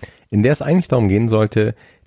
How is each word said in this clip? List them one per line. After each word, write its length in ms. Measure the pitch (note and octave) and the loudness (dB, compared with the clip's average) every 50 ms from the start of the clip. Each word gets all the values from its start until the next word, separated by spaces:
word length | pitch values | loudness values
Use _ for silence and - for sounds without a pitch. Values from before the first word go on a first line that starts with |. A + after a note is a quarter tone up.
| - - - _ _ - | -20 -20 -20 _ _ -4
in 100 | - G#2 | -2 0
der 120 | G#2+ B2+ D3 | 2 2 0
es 100 | - - | 0 0
eigentlich 240 | C#3+ D#3+ F#3 F3 - | 0 0 0 0 0
darum 220 | C#3+ B2 A2+ G2 | 0 0 2 2
gehen 200 | F#2+ G#2 A#2 A2+ | 2 0 0 0
sollte, 460 | A2 A2 G#2+ G#2 - A2 G#2+ A2 G#2+ _ - - _ _ _ | 0 0 0 0 0 0 -2 -2 -2 _ -14 -20 _ _ _